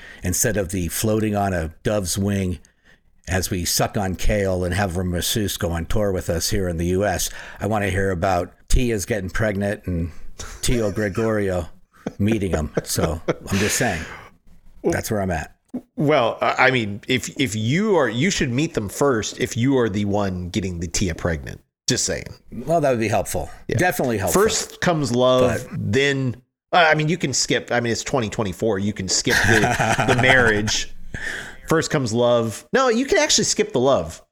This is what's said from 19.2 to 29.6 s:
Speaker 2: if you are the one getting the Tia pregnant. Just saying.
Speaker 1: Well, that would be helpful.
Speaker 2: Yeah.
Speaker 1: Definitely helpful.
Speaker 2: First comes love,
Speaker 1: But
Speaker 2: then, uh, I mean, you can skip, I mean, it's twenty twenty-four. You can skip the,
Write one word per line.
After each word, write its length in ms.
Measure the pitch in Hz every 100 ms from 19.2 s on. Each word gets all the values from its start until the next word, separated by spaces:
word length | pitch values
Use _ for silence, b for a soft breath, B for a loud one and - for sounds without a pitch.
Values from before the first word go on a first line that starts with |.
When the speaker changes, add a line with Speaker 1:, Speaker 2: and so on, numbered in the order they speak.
| 98 -
Speaker 2:
if 180 | 123 113
you 200 | 127 131
are 100 | 113
the 160 | 101 101
one 440 | 101 101 90 87
getting 300 | 107 95 87
the 80 | 85
Tia 280 | - 92 80
pregnant. 460 | 87 80 65 - _ _ -
Just 180 | 120 -
saying. 220 | 71 - - -
Speaker 1:
Well, 280 | - 135 165
that 100 | 143
would 80 | 120
be 80 | 110
helpful. 420 | 107 85 87 71 - -
Speaker 2:
Yeah. 100 | -
Speaker 1:
Definitely 420 | 180 175 135 107
helpful. 220 | 98 180
Speaker 2:
First 380 | 220 - - -
comes 340 | 180 160 131 120
love, 500 | 127 127 123 90 -
Speaker 1:
But 80 | -
Speaker 2:
then, 560 | 104 123 143 139 131 117 _ _ _
uh, 160 | 175 156
I 40 | 156
mean, 140 | 151
you 80 | 180
can 160 | 147
skip, 380 | 120 - 123 -
I 80 | 120
mean, 120 | 120
it's 120 | 107
twenty 260 | - 139 107
twenty-four. 480 | - 104 85 110 95
You 120 | 104
can 140 | 104 92
skip 280 | - - 113 101
the, 580 | 110